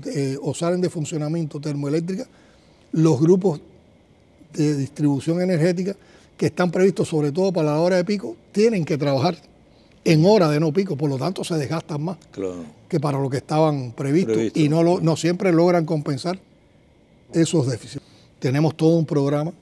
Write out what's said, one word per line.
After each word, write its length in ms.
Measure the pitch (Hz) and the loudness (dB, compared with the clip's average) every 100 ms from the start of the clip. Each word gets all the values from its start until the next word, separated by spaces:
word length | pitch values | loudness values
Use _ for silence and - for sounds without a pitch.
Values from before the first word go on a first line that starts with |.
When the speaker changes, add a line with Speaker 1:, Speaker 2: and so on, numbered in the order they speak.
| 151 | -8
Speaker 1:
eh, 300 | 202 139 135 | -4 -4 -4
o 100 | 185 | -6
salen 260 | 127 170 180 | -4 -2 -2
de 100 | 185 | -2
funcionamiento 720 | 175 143 165 151 170 156 147 | -4 -6 -6 -4 -4 -6 -6
termoeléctricas, 680 | 147 143 143 156 170 190 254 _ _ _ _ _ _ | -8 -6 -4 -4 -4 -8 -10 _ _ _ _ _ _
los 280 | 165 160 139 | 2 2 4
grupos 400 | 160 190 190 151 - - _ _ _ _ _ _ - | 4 4 2 -2 -8 -20 _ _ _ _ _ _ -12
de 240 | - 151 147 | -2 0 0
distribución 640 | 131 - 147 139 151 170 | -4 -2 0 0 -2 -2
energética 560 | 180 175 170 175 185 196 _ - _ - | 0 2 2 0 -4 -8 _ -20 _ -4
que 100 | 151 | -2
están 260 | - 180 | 0 0
previstos 340 | 175 190 - 170 | 2 2 2 -2
sobre 220 | 156 147 | 0 -2
todo 220 | 143 196 | 0 0
para 180 | 180 151 | 0 0
la 100 | 151 | 2
hora 140 | 170 180 | 2 2
de 80 | |
pico, 320 | 180 208 - - _ | 0 -4 -6 -14 _
tienen 340 | 190 226 214 | 0 2 2
que 140 | 151 147 | -2 -2
trabajar 380 | 143 139 156 175 - _ _ _ _ _ | 0 0 0 -2 -10 _ _ _ _ _
en 220 | - 160 170 | 2 4 6
hora 240 | 220 165 | 6 4
de 80 | 147 | 2
no 140 | 160 | 0
pico, 240 | 147 190 143 | -2 -2 -2
por 120 | 151 | -2
lo 80 | 135 | -2
tanto 280 | 147 190 | -4 -6
se 100 | 185 | -4
desgastan 480 | 165 135 160 - 147 | -4 -4 -6 -6 -8
más 160 | 156 175 - | -6 -10 -14
Speaker 2:
Claro. 320 | - 95 90 82 - - | -10 -8 -8 -14 -20 -6
Speaker 1:
que 100 | 165 | -4
para 180 | 147 135 | -2 -2
lo 100 | 139 | -4
que 60 | 147 | -6
estaban 540 | - 151 156 143 127 | -2 0 2 0 -6
previstos 420 | 117 139 151 196 | -6 0 0 2
Speaker 2:
Previsto. 240 | 110 113 - | 0 0 0
Speaker 1:
y 80 | 151 | 2
no, 140 | 156 | 4
lo, 180 | 170 180 | 2 2
no 160 | 165 156 | 0 0
siempre 360 | 165 175 190 | -2 0 2
logran 340 | 165 175 175 160 | 4 4 4 0
compensar 520 | 160 143 139 170 190 - _ _ _ _ _ _ _ _ | -4 -4 -4 -4 -8 -12 _ _ _ _ _ _ _ _
esos 360 | - 165 170 127 | 0 2 2 0
déficits. 360 | 117 - 139 - - _ _ | -4 -10 -16 -18 -20 _ _
Tenemos 360 | 131 139 156 - | -2 2 0 2
todo 220 | 160 170 | 4 4
un 80 | 160 | 2
programa 460 | 151 139 147 156 - | 0 0 0 -4 -10